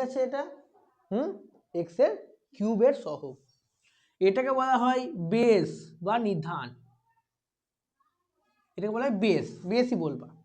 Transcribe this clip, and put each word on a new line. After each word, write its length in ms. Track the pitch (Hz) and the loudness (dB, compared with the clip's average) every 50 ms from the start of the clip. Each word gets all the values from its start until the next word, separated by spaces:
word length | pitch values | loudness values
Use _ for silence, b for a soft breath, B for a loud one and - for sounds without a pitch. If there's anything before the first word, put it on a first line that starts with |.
| 262 | -4
আছে? 140 | 254 - 277 254 | -4 -2 -2 -2
এটা, 160 | 247 262 277 294 - - - _ _ _ _ _ _ _ _ _ _ | -2 -2 -4 -6 -8 -10 -16 _ _ _ _ _ _ _ _ _ _
হুম, 180 | 190 220 277 370 381 - - - _ _ _ _ - 170 | -4 -2 -2 -2 -6 -8 -14 -20 _ _ _ _ -6 -6
এক্স 160 | 170 170 - - 269 | -6 -4 0 2 2
এর 80 | 359 440 392 - - - _ _ _ _ | 2 2 -2 -8 -16 -20 _ _ _ _
কিউবের 400 | - 202 220 233 196 226 269 277 - - | -4 -2 -2 2 4 4 4 2 2 -4
সহগ। 320 | 170 147 139 - 139 127 - _ _ _ _ _ _ _ _ _ _ _ _ _ _ _ _ | -10 -10 -10 -10 -14 -16 -16 _ _ _ _ _ _ _ _ _ _ _ _ _ _ _ _
এটাকে 320 | 185 190 196 247 262 269 262 262 | 2 4 4 4 0 0 0 0
বলা 160 | 262 262 262 240 240 | 2 2 2 2 4
হয় 200 | 254 254 254 254 247 330 196 170 165 190 | 2 2 2 -2 -4 -6 -6 -4 0 2
বেস 380 | 233 240 240 226 196 160 160 - - - - - - 175 | 4 6 6 6 4 4 0 -4 -10 -14 -18 -16 -10 -4
বা 80 | 185 214 240 233 | -2 -2 0 0
নিধান, 420 | 208 196 160 - 160 175 151 127 120 120 - - _ _ _ _ _ _ _ _ _ _ _ _ _ _ _ _ _ _ _ _ _ _ _ _ _ _ _ _ _ _ _ _ _ _ _ _ _ _ | -2 -2 -2 -4 -6 -8 -8 -8 -10 -14 -18 -20 _ _ _ _ _ _ _ _ _ _ _ _ _ _ _ _ _ _ _ _ _ _ _ _ _ _ _ _ _ _ _ _ _ _ _ _ _ _
এটাকে 160 | - 180 214 208 | -8 -6 -4 -2
বলা 100 | 233 254 | -2 -2
হয় 100 | 277 226 190 208 | 0 0 2 2
বেস, 220 | 220 180 147 - - - - - 175 | 4 4 2 0 -4 -10 -12 -6 -2
বেসই 260 | 202 240 247 247 247 190 165 | 2 2 2 2 0 -2 -2
বলবা 240 | 151 - - - - - - _ | -2 -4 -6 -10 -14 -20 -20 _